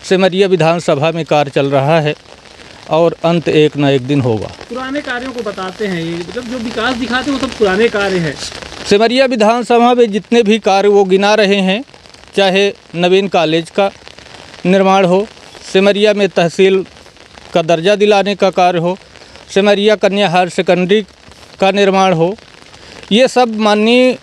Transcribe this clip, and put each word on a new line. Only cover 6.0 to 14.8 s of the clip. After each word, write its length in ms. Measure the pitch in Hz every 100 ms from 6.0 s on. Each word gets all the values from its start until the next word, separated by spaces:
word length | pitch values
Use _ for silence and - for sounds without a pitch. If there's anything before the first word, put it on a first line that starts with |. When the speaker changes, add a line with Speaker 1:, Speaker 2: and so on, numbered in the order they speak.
Speaker 2:
ये, 140 | 165 170
मतलब 260 | 175 233
जो 140 | 240 247
विकास 360 | 226 226 226 240
दिखाते 360 | 247 247 262
हैं 60 | 269
वो 100 | 247
सब 100 | -
पुराने 300 | 208 190 233
कार्य 280 | 214 202 185
हैं। 160 | 160 131 - - - - -
Speaker 1:
सिमरिया 400 | 202 226 247 269
विधानसभा 680 | 247 208 233 233 240 240
में 180 | 247 240
जितने 320 | 196 - 233
भी 160 | 208 220
कार्य 280 | 208 196 208
वो 140 | 202 190
गिना 280 | 190 202 214
रहे 240 | 202 202
हैं, 220 | 185 196 277 - - - - -
चाहे 320 | 196 190 202 - - 160
नवीन 320 | 180 190 196
कॉलेज 400 | 180 160 165 160
का 200 | - 196 - - - - - - - 175
निर्माण 400 | 190